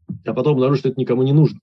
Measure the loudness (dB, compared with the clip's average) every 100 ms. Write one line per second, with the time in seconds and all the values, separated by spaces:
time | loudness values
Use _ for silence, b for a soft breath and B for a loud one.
0 | -16 -12 -8 -2 0 0 2 0 -2 -4
1 | -2 0 2 4 2 0